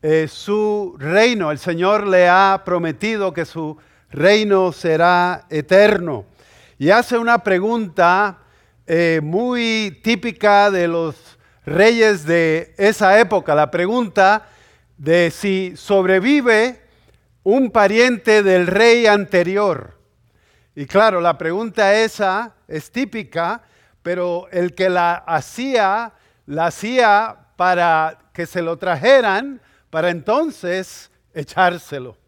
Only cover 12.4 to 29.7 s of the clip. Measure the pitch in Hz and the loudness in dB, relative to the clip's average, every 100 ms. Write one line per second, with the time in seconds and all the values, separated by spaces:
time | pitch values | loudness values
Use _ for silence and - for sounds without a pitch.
12.4 | 165 160 170 - 202 220 202 208 226 208 | 2 0 -4 -2 0 2 4 4 4 0
13.4 | - - 151 170 180 240 226 185 190 214 | 0 0 0 -2 -2 -2 -4 2 2 2
14.4 | - _ _ _ _ _ 147 170 170 - | -4 _ _ _ _ _ 0 0 0 -2
15.4 | 202 190 185 175 - 196 185 190 208 294 | -4 -4 -6 -12 -2 0 2 0 2 0
16.4 | 240 220 233 247 _ _ _ _ _ _ | 2 2 0 -6 _ _ _ _ _ _
17.4 | - 240 254 226 202 220 247 233 - 214 | -2 0 0 2 2 2 0 0 2 2
18.4 | 196 185 175 190 233 233 226 208 180 185 | 4 2 2 2 4 4 4 2 0 -2
19.4 | 175 196 208 160 - _ _ _ _ _ | 0 -2 -2 -4 -10 _ _ _ _ _
20.4 | _ _ _ - 139 196 220 185 170 151 | _ _ _ -16 -4 2 2 2 -2 -2
21.4 | 160 180 226 190 196 208 226 - 202 185 | -4 -6 -6 -2 0 2 0 -2 -4 -4
22.4 | 233 _ _ 151 - 233 262 226 165 165 | -8 _ _ -14 -10 -8 -8 -10 -10 -6
23.4 | 170 233 _ _ _ _ - 180 180 175 | -6 -6 _ _ _ _ -8 -6 -4 -6
24.4 | 180 180 175 - 190 180 175 175 - 160 | -8 -6 -6 -2 -2 0 0 -2 -4 -6
25.4 | - - 262 247 196 208 233 _ _ _ | -6 -10 -4 0 0 -2 -6 _ _ _
26.4 | - 147 170 - 208 254 233 202 220 208 | -12 -4 -4 -4 -4 2 4 4 0 -10
27.4 | _ _ 180 180 170 160 160 156 _ - | _ _ -2 0 2 0 -2 -8 _ -12
28.4 | 170 185 165 170 180 160 190 269 233 196 | -8 -6 -6 -6 -6 -2 2 4 2 -2
29.4 | 269 262 _ | -6 -14 _